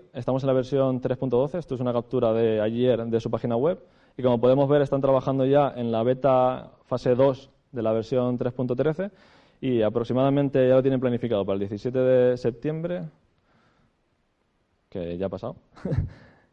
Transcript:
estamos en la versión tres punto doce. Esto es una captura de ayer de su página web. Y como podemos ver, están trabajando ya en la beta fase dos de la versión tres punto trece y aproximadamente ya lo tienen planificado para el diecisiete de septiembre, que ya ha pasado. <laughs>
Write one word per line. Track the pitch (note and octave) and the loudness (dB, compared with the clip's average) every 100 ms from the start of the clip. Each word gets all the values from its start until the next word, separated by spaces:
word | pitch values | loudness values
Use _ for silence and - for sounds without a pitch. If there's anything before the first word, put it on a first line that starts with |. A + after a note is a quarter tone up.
| _ | _
estamos | - A#2+ C3 | -10 -4 -2
en | C3+ | 0
la | |
versión | C3 B2+ C#3 C3+ B2+ | 0 0 0 0 -2
tres | B2+ B2+ | -4 -4
punto | C3 A#2+ | -2 0
doce. | C#3+ F3+ | 0 -4
Esto | - B2 | -8 -6
es | |
una | B2 | -2
captura | A#2+ A2+ B2+ A#2+ | -2 -2 0 0
de | A2 A2+ A2 | 2 2 0
ayer | G#2+ A#2 B2 A2+ A#2 | 0 0 0 0 0
de | A2+ | -2
su | A#2 | -2
página | A#2 A#2+ A#2 | -4 -2 -2
web. | D3 F#3 - _ _ - | -2 -4 -10 _ _ -4
Y | |
como | B2 A#2+ | 0 2
podemos | B2+ C3 C#3 | 4 4 4
ver, | D3 | 2
están | C#3 C#3 | 2 0
trabajando | C3+ C3 C3 C3+ C3 | 2 2 0 0 2
ya | C#3+ C#3 - | 4 2 0
en | A#2 | -2
la | A2+ | 0
beta | A#2 B2+ C#3 B2+ B2+ B2+ A#2+ _ - | 0 2 2 4 2 -2 -10 _ -8
fase | B2+ C3 B2 | -4 0 4
dos | C#3 B2+ - _ _ | 4 2 -8 _ _
de | B2+ | -4
la | A2 | -2
versión | A2+ A2+ B2+ B2 B2 | -2 0 -2 0 -2
tres | B2 | -4
punto | - B2+ B2+ | -4 -4 -2
trece | C#3 D#3 G3+ - _ _ _ _ | -2 -2 -6 -12 _ _ _ _
y | C3+ A#2+ | -2 2
aproximadamente | G#2+ A2+ A2+ B2 C3+ C#3 C#3+ C3+ B2+ | 2 0 -2 0 2 2 0 2 4
ya | C3 | 4
lo | |
tienen | C3 C3 | 2 0
planificado | B2 A#2+ A#2+ G#2+ G2 | 0 -2 -2 -2 -2
para | G2 | -2
el | |
diecisiete | G2+ G#2+ B2+ B2+ | -4 -6 -4 0
de | B2+ B2+ B2+ B2 | 2 4 4 2
septiembre, | A#2+ A#2+ D3 D#3+ E3+ F3+ E3 _ _ _ _ _ _ _ _ _ _ _ _ _ _ _ _ _ _ | -4 -4 -6 -6 -8 -10 -12 _ _ _ _ _ _ _ _ _ _ _ _ _ _ _ _ _ _
que | G2 E2+ F2 | -10 -8 -6
ya | F#2+ | -6
ha | |
pasado. | F#2+ A#2 F3 _ - | -6 -12 -14 _ -12
<laughs> | F#3 D3 - - - _ _ | -6 -4 -6 -8 -20 _ _